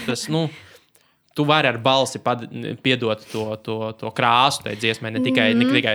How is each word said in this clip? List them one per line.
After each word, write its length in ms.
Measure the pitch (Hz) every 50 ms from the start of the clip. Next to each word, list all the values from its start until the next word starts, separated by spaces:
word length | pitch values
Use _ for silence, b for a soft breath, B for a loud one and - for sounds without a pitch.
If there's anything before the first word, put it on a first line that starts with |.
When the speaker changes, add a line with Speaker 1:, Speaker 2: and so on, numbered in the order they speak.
| -
Speaker 1:
tas, 220 | - 123 - - -
nu, 200 | 151 160 165 143 B B B B B B B B _ _ _ _ _ _ _ _ _
tu 80 | - 147
vari 220 | 147 151 156 147 131
ar 80 | 117 113
balsi 400 | 113 131 135 135 131 - - -
pad-, 300 | - 123 123 117 113 - - 120 117 104 120 - -
piedot 380 | 131 127 120 120 110 107 - - -
to, 120 | - 110 107 107 110 107 -
to, 120 | 113 110 110 110 110 113
to 160 | - - 110
krāsu 540 | - - 127 120 117 123 131 143 139 - -
tai 80 | - 107
dziesmai, 380 | 104 117 113 113 - 117 113 110
ne 80 | 254 254
tikai, 300 | 262 262 254 254 240 233
ne 100 | 233 247
Speaker 2:
Mhm. 80 | 254 269
Speaker 1:
tikai 160 | - - 113 107